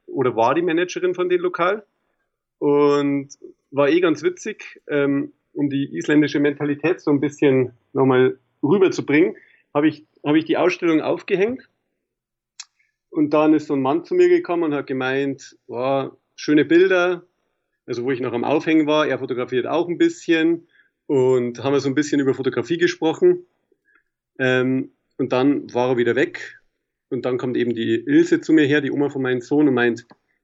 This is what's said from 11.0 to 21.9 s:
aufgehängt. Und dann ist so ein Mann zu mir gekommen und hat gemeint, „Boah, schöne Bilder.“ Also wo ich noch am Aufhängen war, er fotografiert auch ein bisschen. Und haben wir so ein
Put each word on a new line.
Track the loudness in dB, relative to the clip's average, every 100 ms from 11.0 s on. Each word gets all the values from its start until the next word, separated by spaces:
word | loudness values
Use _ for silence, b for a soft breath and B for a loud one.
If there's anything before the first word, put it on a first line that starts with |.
aufgehängt. | 0 -4 -2 -2 -2 -4 -14 _ _ _ _ _ _ _ _ -20 -20 _ _ _ _
Und | -4 0
dann | 2 4
ist | 2 0
so |
ein | -4
Mann | -2 -2
zu | -2
mir | 2 4
gekommen | 4 0 -4
und | -2
hat | -4 -6
gemeint, | -6 -4 -2 -4 -6 -14 _ -12
„Boah, | -6 -2 -2 -4 -10 _ -8
schöne | 2 2
Bilder.“ | 4 4 6 4 0 -2 -8 _ _ _ _ _
Also | -10 -6
wo | -4
ich | -4
noch | -4
am | -4
Aufhängen | 0 0 0 0 2
war, | 0 0
er | -2
fotografiert | -6 -6 -4 -4 -2
auch | -4 -2
ein | 0
bisschen. | 0 0 -2 0 2 -2 b b b b -2
Und | 0 2 2 -2 -4
haben | -2
wir | 0
so |
ein | 0